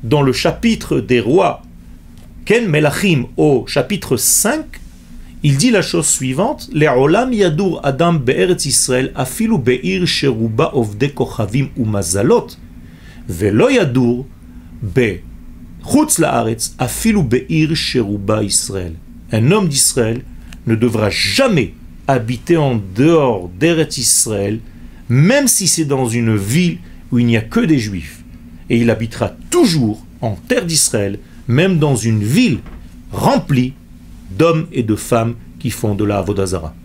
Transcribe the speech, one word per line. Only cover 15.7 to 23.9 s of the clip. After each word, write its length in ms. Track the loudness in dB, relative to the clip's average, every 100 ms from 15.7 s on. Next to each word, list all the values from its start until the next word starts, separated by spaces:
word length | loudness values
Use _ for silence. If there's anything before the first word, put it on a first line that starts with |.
| -16
chutz 360 | 0 2 2 2
la'aretz, 560 | 2 2 0 -2 -6 -4
afilu 460 | -6 -2 0 2
be'ir 520 | 2 0 0 0 0 0
sheruba 680 | -2 -2 -2 -2 -2 -2
Israël. 500 | 0 -2 -4 -6 -8 -10 -16 -20 -4
Un 200 | 0 4
homme 160 | 4 2
d'Israël 540 | 0 0 0 0 -2 -8 -16 -16 -10 -2
ne 80 | 2
devra 340 | 2 2 0
jamais 640 | 0 -2 2 2 2 0 -6 -20 -12 -2
habiter 500 | 0 0 -6 0 2
en 220 | 4 0 -4 2
dehors 540 | 4 6 4 0 -4 0
d'Eretz 380 | 0 2 0